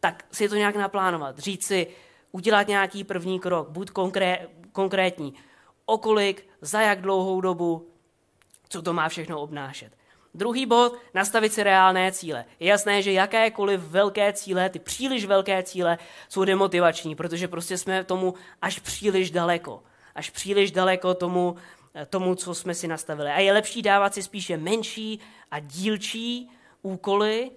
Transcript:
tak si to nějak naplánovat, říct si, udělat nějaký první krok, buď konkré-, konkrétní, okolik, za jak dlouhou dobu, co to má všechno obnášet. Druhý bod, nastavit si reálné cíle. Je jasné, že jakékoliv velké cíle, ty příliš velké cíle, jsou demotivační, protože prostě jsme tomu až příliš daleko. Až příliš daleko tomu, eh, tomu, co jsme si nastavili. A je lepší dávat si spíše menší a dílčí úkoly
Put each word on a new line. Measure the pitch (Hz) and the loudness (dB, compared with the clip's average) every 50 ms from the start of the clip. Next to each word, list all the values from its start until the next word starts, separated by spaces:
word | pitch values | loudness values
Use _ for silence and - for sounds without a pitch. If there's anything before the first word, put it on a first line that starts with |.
tak | 196 175 165 - - _ | 0 -2 -2 -2 -18 _
si | - - 214 202 | -4 -2 0 0
to | 208 | 2
nějak | 208 208 202 202 | 2 2 2 2
naplánovat, | 208 202 196 202 202 190 185 175 165 147 135 131 - | 0 -2 -2 -2 0 0 0 0 -2 -6 -8 -10 -8
říct | - 202 196 185 - | -8 -8 -6 -6 -4
si, | - 202 185 170 170 - - - _ _ _ _ _ | 0 0 0 0 -2 -6 -20 -20 _ _ _ _ _
udělat | - 185 175 220 214 202 202 208 | -14 -4 0 4 4 4 4 4
nějaký | 202 202 196 185 190 196 196 | 2 2 2 0 -2 -8 -8
první | 196 196 180 170 185 185 180 | -6 -6 -6 -4 -4 -6 -4
krok, | 185 180 180 170 147 139 | -2 -2 -2 -2 -2 -6
buď | 151 175 202 - | -10 -10 -10 -8
konkré-, | - 196 185 185 196 202 190 180 180 180 175 - - - - - | -2 -2 -2 0 0 2 2 2 2 0 -4 -14 -20 -20 -20 -12
konkrétní, | _ - 196 190 196 190 185 185 180 185 151 139 127 - - _ _ _ _ _ _ _ _ | _ -2 -2 0 2 2 0 0 0 -4 -10 -10 -10 -14 -20 _ _ _ _ _ _ _ _
okolik, | - 220 220 220 220 220 214 202 196 190 196 - _ _ _ | -2 -2 0 2 2 4 4 4 2 0 -4 -10 _ _ _
za | - 151 - 214 | -8 -4 0 2
jak | 220 214 208 190 | 4 4 2 2
dlouhou | 185 196 196 190 185 190 190 185 | 0 0 0 2 2 0 -2 0
dobu, | 185 185 180 170 175 170 165 160 165 - _ _ _ _ _ _ _ _ _ _ _ _ - - _ _ | 0 0 0 0 0 0 0 -2 -6 -16 _ _ _ _ _ _ _ _ _ _ _ _ -20 -20 _ _
co | - 190 | -12 -8
to | 165 175 | -4 -4
má | 170 170 156 165 | -2 0 -2 -2
všechno | 165 170 160 151 165 151 | -4 -6 -10 -8 -8 -8
obnášet. | 147 147 151 147 139 135 139 - - 117 _ _ _ _ _ _ _ _ _ | -8 -8 -10 -10 -10 -10 -12 -16 -18 -20 _ _ _ _ _ _ _ _ _
Druhý | 165 196 233 233 254 269 | -4 -4 -2 -2 -2 2
bod, | 226 233 233 240 240 240 - - - _ | 4 6 6 6 4 2 -6 -18 -6 _
nastavit | 185 196 202 - 226 214 220 | 0 0 2 2 2 2 2
si | 214 214 | 2 2
reálné | 208 202 190 190 185 190 185 185 185 190 | 4 6 8 8 8 8 6 6 2 2
cíle. | 185 - - 165 151 120 120 - - _ | 0 -4 -6 -6 -6 -8 -8 -12 -14 _
Je | 165 180 | 2 4
jasné, | 202 202 202 208 202 202 | 4 4 4 2 2 2
že | 190 202 | 2 2
jakékoliv | 196 185 190 190 202 226 220 226 220 220 202 196 202 185 | 4 4 2 4 4 2 2 2 2 0 0 0 0 0
velké | 170 156 160 190 196 202 196 208 202 202 | -2 0 2 2 2 2 2 2 2 2
cíle, | 202 202 - 196 185 180 185 190 | 2 -2 -6 -4 -2 0 0 -2
ty | 185 180 | -2 -6
příliš | - - - - 247 269 262 240 202 | -8 -8 -8 -4 -2 -2 -2 -2 0
velké | 196 202 196 190 202 196 190 | 2 2 2 4 2 -2 -2
cíle, | 185 185 - 185 180 170 170 170 - - - - - _ | -2 -4 -4 -2 0 0 0 0 -4 -20 -20 -20 -18 _
jsou | - 190 190 | -2 0 2
demotivační, | 190 190 190 196 190 185 175 175 170 160 - - 160 156 | 2 4 4 2 2 4 4 4 4 2 2 -6 -8 -8
protože | - - 170 165 170 180 175 | -6 -6 -6 -4 -6 -6 -6
prostě | 175 165 170 - 185 180 | -6 -8 -6 -6 -6 -6
jsme | - 196 190 190 185 | -4 -2 -2 -2 -2
tomu | 185 185 185 185 185 180 - - - - _ | -2 -2 0 0 -2 -4 -6 -18 -20 -12 _
až | - 202 190 - | -6 -6 -6 -6
příliš | - - - - 196 208 190 190 185 170 | -8 -8 -10 -2 -2 0 2 2 0 0
daleko. | 156 175 170 170 175 170 170 147 113 95 _ _ _ _ _ - _ | -2 -2 0 0 0 -2 -2 -10 -14 -16 _ _ _ _ _ -16 _
Až | - 151 - | -12 -12 -10
příliš | - - - 190 196 202 196 196 | -10 -10 -6 0 2 2 2 2
daleko | 156 180 185 190 185 185 185 185 180 | 2 2 2 2 2 2 0 -2 -2
tomu, | 180 180 175 180 180 180 175 175 175 - - - _ _ _ _ | 0 -2 0 0 2 0 0 -2 -4 -14 -20 -20 _ _ _ _
eh, | 147 147 | -16 -12
tomu, | - - 190 185 180 185 | -6 -4 -2 0 0 -2
co | 180 - 180 170 | -2 -4 -8 -8
jsme | - - 180 170 | -8 -6 -6 -6
si | 170 - 165 | -6 -6 -6
nastavili. | 165 156 - - 156 147 147 143 | -6 -6 -6 -8 -8 -6 -4 -2
A | 143 160 | 0 2
je | 196 196 | 4 6
lepší | 202 214 214 214 - 233 | 4 4 2 0 -8 -2
dávat | 220 208 196 202 202 202 202 | 2 4 4 4 4 2 0
si | 202 | -4
spíše | 185 - - 202 180 - 180 | -8 -8 -8 -10 -6 -6 -6
menší | 151 156 175 214 226 220 - - 220 220 220 220 214 - - - - - _ | -6 -2 -2 -2 -2 -2 -6 -8 -8 -8 -8 -8 -10 -12 -20 -20 -20 -18 _
a | - 151 | -12 -12
dílčí | 151 143 135 170 185 214 214 202 208 - - 226 226 233 240 247 247 - - _ _ _ _ _ | -12 -12 -10 -4 -2 -2 -2 -2 -4 -8 -8 -6 -6 -6 -6 -6 -8 -14 -20 _ _ _ _ _
úkoly | _ 190 190 185 - 202 196 202 208 214 220 226 254 262 254 | _ -10 -10 -6 -2 0 0 2 2 0 0 -2 -4 -6 -10